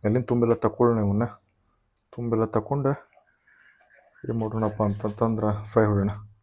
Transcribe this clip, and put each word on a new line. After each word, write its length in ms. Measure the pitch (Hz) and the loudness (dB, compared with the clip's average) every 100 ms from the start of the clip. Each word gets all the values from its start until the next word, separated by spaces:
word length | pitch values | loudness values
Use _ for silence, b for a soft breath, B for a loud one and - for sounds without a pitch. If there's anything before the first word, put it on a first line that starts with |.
ಮೇಲಿನ 200 | 107 117 123 | 0 -2 0
ತುಂಬೆಲ್ಲ 240 | 120 117 117 113 | 0 2 2 0
ತಕೊಳ್ಳೋಣ, 320 | - 120 113 101 | 2 2 4 2
ಇವನ್ನ 200 | 101 117 - _ _ _ _ _ _ _ - | 0 -2 -6 _ _ _ _ _ _ _ -10
ತುಂಬೆಲ್ಲ 300 | 120 113 110 110 | -2 0 2 0
ತಕೊಂಡು 360 | 104 139 135 139 - _ _ b b b b b b b _ _ 123 | -2 0 0 -2 -8 _ _ b b b b b b b _ _ -6
ಏನ್ 100 | 113 | -4
ಮಾಡೋಣಪ್ಪ 380 | 110 110 107 107 107 | -4 -2 -4 0 -2
ಅಂತಂತಂದ್ರೆ 600 | 101 110 - 113 110 107 104 - | -2 -6 -2 -2 0 -2 -2 0
ಫ್ರೈ 120 | 120 107 | 2 4
ಹೊಡೋಣ. 220 | 101 98 - - _ | 4 0 -4 -14 _